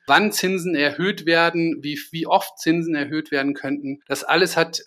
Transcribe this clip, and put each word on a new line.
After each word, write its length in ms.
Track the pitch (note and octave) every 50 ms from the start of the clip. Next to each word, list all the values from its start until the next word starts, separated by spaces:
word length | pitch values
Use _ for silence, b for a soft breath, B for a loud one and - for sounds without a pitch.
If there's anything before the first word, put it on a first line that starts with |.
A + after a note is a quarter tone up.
| _
wann 260 | - C#3 E3+ G#3 G#3+
Zinsen 420 | G#3+ - - F#3 F#3+ F#3 E3 F3+ E3
erhöht 520 | C#3+ D3 C#3+ C#3+ D3+ F3 G3 - E3+ D#3
werden, 540 | D#3+ E3 E3 E3+ E3+ E3+ E3+ E3 E3 D3+ C#3
wie, 180 | C#3 D3 D3 C#3+ - -
wie 160 | E3 D#3+ D#3+
oft 320 | - F3+ F#3+ - - - -
Zinsen 360 | - E3 E3 E3+ E3 E3 D#3+
erhöht 360 | D3 D#3 D3 D#3 D#3 D3+ -
werden 220 | D3 C#3 C3+ C#3+
könnten. 480 | C#3 - - C3+ C#3+ C#3+ - C3+ C#3 - _ -
Das 160 | C#3 - -
alles 320 | - D3 E3+ F#3 F3 -
hat 240 | E3 E3 E3+ - - -